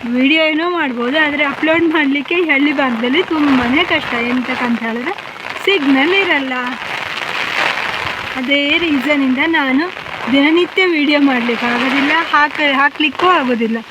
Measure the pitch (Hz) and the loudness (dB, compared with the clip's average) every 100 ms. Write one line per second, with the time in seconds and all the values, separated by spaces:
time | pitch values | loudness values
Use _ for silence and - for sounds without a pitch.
0 | 233 247 269 320 311 311 349 349 294 240 | -2 2 4 4 2 2 0 0 -2 -2
1 | 240 302 302 285 285 269 311 320 339 320 | -2 0 0 0 -2 0 0 2 2 2
2 | 277 285 269 339 330 277 294 294 269 226 | 2 0 0 0 2 2 2 2 0 0
3 | 247 285 - 320 294 262 240 269 359 311 | 0 0 0 0 2 2 2 0 2 -2
4 | - 240 233 247 240 254 247 233 226 226 | -2 -4 -2 -2 -2 -4 -2 -2 -2 -4
5 | 254 403 - - - - - 392 277 269 | -6 -8 -12 -14 -12 -4 0 2 4 2
6 | 294 392 370 302 269 254 247 254 - - | 4 2 2 0 0 -4 -6 -8 -8 -8
7 | - - - - - - - - - - | -8 -8 -8 -6 -6 -2 -2 -2 -6 -6
8 | - - - 254 254 277 285 320 339 294 | -6 -6 -8 -6 -2 0 2 0 0 0
9 | 247 294 269 254 320 330 269 262 349 - | 2 2 2 2 0 0 2 0 0 -6
10 | - - - 269 285 320 359 - 370 320 | -12 -8 0 2 4 4 2 0 2 2
11 | 294 294 277 254 233 233 240 240 262 277 | 2 4 2 2 0 -2 -2 -2 0 0
12 | 277 320 330 302 294 285 302 277 285 - | 2 0 0 2 2 2 0 2 0 0
13 | 302 - 359 349 254 240 226 226 226 | -4 0 2 2 2 0 0 -2 -6